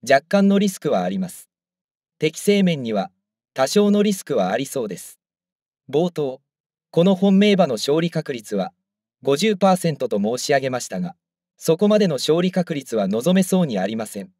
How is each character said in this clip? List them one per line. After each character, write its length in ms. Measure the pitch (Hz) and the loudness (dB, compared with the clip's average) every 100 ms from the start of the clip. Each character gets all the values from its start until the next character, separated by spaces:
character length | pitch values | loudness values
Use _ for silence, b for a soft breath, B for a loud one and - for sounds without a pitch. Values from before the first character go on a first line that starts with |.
| 113 | 2
若 200 | 135 - | 0 2
干 200 | 202 196 | 2 2
の 100 | 196 | 2
リ 100 | 202 | 0
ス 100 | 190 | -4
ク 120 | 151 | -4
は 120 | 107 | -2
あ 60 | 90 | -2
り 100 | 95 | -4
ま 120 | 90 | -8
す。 180 | - - _ _ _ _ _ _ _ | -10 -20 _ _ _ _ _ _ _
適 200 | 156 156 | -4 -2
正 240 | - 202 | 0 2
面 200 | 185 156 | 2 0
に 100 | 120 | -2
は、 180 | 104 92 _ _ _ _ | -4 -4 _ _ _ _
多 120 | - 131 | -2 0
少 240 | 208 208 | 2 2
の 120 | 202 | 4
リ 100 | 208 | 2
ス 100 | 196 | -2
ク 140 | - 131 | -4 -2
は 140 | 92 | 0
あ 60 | 110 | -2
り 80 | 135 | -4
そ 160 | 139 | -6
う 40 | 110 | -6
で 100 | 87 | -10
す。 200 | - - _ _ _ _ _ _ _ | -16 -20 _ _ _ _ _ _ _
冒 200 | 135 175 | -2 -2
頭、 320 | 170 143 131 _ _ _ _ _ | -2 -6 -8 _ _ _ _ _
こ 140 | - | 2
の 100 | 180 | 2
本 240 | 185 196 190 | 4 4 4
命 160 | 208 | 4
馬 120 | 196 175 | 4 2
の 80 | |
勝 240 | 113 - 151 | 0 0 0
利 120 | 170 | 0
確 240 | 160 151 | -4 -6
率 220 | 123 107 101 | -10 -6 -6
は、 180 | 90 _ _ _ _ _ | -6 _ _ _ _ _
五 160 | 131 139 | -2 0
十 180 | 220 202 | 0 2
パ 160 | 196 | 2
ー 40 | 185 | 2
セ 120 | 170 | 0
ン 40 | 143 | -4
ト 120 | 120 | -4
と 100 | 107 | -2
申 180 | 104 123 | -2 -4
し 160 | - | 0
上 80 | 139 | 0
げ 80 | 131 | 0
ま 120 | 127 | -6
し 80 | - | -8
た 120 | 95 | -8
が、 160 | 87 - _ _ _ _ | -8 -10 _ _ _ _
そ 220 | - 165 | -2 2
こ 100 | 208 | 4
ま 100 | 214 | 4
で 100 | 196 | 2
の 80 | 139 | -2
勝 260 | - 160 | 0 0
利 100 | 180 | 2
確 220 | 185 175 | -2 -4
率 200 | 151 135 | -6 -4
は 140 | 113 98 | -4 -2
望 260 | 107 135 | 0 2
め 80 | 185 | 2
そ 200 | 185 185 | 2 0
う 40 | 170 | 0
に 120 | 104 | -2
あ 80 | 95 | -4
り 100 | 110 | -6
ま 80 | |
せ 160 | 107 101 | -8 -10
ん。 100 | 95 _ | -16 _